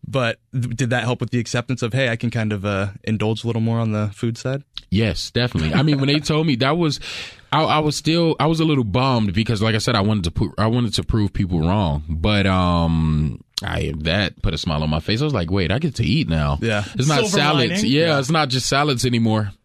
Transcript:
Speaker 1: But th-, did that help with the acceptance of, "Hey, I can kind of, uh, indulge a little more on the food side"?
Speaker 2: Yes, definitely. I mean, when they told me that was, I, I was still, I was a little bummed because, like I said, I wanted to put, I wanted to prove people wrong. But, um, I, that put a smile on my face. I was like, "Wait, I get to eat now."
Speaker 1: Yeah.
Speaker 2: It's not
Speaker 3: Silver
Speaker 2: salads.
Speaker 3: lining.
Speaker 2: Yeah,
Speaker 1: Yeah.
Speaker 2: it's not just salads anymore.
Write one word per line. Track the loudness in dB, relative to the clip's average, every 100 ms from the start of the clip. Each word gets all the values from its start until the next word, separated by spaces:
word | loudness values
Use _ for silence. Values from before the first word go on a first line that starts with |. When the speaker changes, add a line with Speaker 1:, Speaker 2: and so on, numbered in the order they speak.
| -4
Speaker 1:
But | -2 -2 -4 _
th-, | -6 -4 -4
did | -2
that | 0
help | 0 -2
with | -2
the | -4
acceptance | -2 -4 -4 -4
of, | -2
"Hey, | 0 0
I | 0
can | -2
kind | -2 -2
of, | -2
uh, | -2 -2 -2 -6
indulge | -4 -2 0 -2
a | -2
little | -2
more | 0 0
on | 0
the | -2 -4
food | -4 -4 -4
side"? | -6 -6 -8 -18 -4
Speaker 2:
Yes, | 0 0 -2 -4
definitely. | -2 -2 0 0
I | 0
mean, | 2 2
when | 2
they | 0
told | 0 0 2
me | 2
that | 2 2
was, | 0 -2 -8 -12 -14 -18 -4
I, | 0
I | 2 2
was | 2 0
still, | 0 2 2 2
I | 2
was | 2
a |
little | 2 2
bummed | 2 2 2 2 2
because, | 0 0 2
like | 2
I | 2
said, | 0
I | 2
wanted | 2 2
to | 0
put, | -2 -4 0
I | 0
wanted | 2 0
to | -2
prove | 0 0 0
people | 0 0 2
wrong. | 2 2 2 0 -2
But, | -2 0 2 4
um, | 2 2 2 2 2 2 2 0 -4 -10 -10
I, | -6 -4 -4 -4
that | -2 0 -2 -2
put | -4
a | -2
smile | -2 -2
on | 0
my | -2
face. | -2 -2
I |
was | 0
like, | -2 -2
"Wait, | -2 0
I | 0
get | -2 -2
to |
eat | 0 0 0
now." | 0 0 0
Speaker 1:
Yeah. | 0 -2 -4
Speaker 2:
It's | -2 0
not | 2
Speaker 3:
Silver | 0 2
Speaker 2:
salads. | 2 2 0 0
Speaker 3:
lining. | 2
Speaker 2:
Yeah, | 2 2
Speaker 1:
Yeah. | 2
Speaker 2:
it's | 0
not | 0 0
just | -2 0
salads | 0 0 0
anymore. | 0 2 2 2 -2 -8